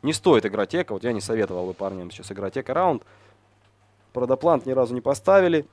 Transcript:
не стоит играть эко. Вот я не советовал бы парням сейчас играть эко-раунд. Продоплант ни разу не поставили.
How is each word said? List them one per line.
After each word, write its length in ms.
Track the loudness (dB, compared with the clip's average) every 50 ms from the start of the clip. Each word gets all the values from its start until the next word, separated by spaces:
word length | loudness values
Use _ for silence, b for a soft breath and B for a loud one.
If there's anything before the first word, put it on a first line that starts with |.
| -2
не 100 | -4 -4
стоит 320 | 2 4 6 6 6 4
играть 300 | 0 -2 -2 -4 -2 -2
эко. 180 | -4 -4 -4 -8
Вот 100 | -6 -4
я 100 | -4 -4
не 80 | -4
советовал 440 | -4 -4 -2 -2 -2 -2 -2 -6 -6
бы 80 | -6 -6
парням 380 | -6 -8 -8 -8 -8 -12 -14
сейчас 200 | -16 -18 -16 -14
играть 260 | -10 -8 -8 -8 -8
эко-раунд. 460 | -8 -8 -4 -2 0 0 0 -2 -2 -8 b b b b b b b b b b _ _ _ _ _ _ _ _ _ _ _ _
Продоплант 540 | -4 0 0 0 2 4 2 2 2 0
ни 40 | -2
разу 220 | 0 0 0 0 -2
не 80 | -4
поставили. 640 | -2 -2 -2 0 2 4 6 6 6 4 2 0 -2 _